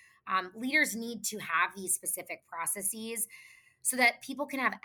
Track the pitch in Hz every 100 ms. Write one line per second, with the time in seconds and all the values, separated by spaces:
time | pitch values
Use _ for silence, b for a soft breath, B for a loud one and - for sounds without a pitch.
0 | B B - 190 180 220 254 302 262 214
1 | 233 233 - 214 147 165 190 196 185 -
2 | 175 180 170 165 _ 165 165 208 190 220
3 | 226 226 - B B B B B - 254
4 | 240 240 - 262 285 269 240 -